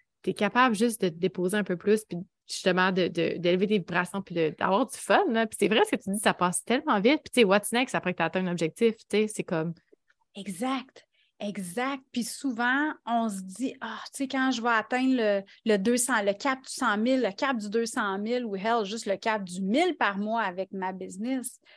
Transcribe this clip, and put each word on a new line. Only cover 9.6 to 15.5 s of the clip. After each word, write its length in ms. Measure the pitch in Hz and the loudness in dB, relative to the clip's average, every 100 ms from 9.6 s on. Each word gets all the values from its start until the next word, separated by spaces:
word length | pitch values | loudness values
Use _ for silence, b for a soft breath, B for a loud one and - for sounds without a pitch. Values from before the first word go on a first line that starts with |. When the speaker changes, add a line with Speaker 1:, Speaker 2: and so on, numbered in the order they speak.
| 165 165 _ _ _ _ _ - | -4 -6 _ _ _ _ _ -14
Speaker 2:
Exact, 720 | 202 170 254 262 - - - _ _ - | -10 -6 -4 -6 -8 -18 -20 _ _ -12
exact. 640 | 208 202 180 202 262 277 - | -10 -8 -8 -6 -4 -6 -8
Puis 120 | 240 | -6
souvent, 680 | 220 - 277 226 240 269 302 - - | -6 -6 -6 -2 0 2 0 -4 -2
on 240 | 233 226 | 0 0
se 120 | 196 | -4
dit, « 340 | 190 190 262 - | -10 -6 -6 -6
Ah, 180 | 226 214 - | -10 -10 -12
tu 100 | - | -8
sais, 40 | 269 | -4
quand 240 | 269 262 | 0 0
je 100 | 226 | 0
vais 80 | 233 | 2
atteindre 460 | 220 214 254 262 254 | 0 2 0 2 4
le, 260 | 214 202 196 | 2 2 -2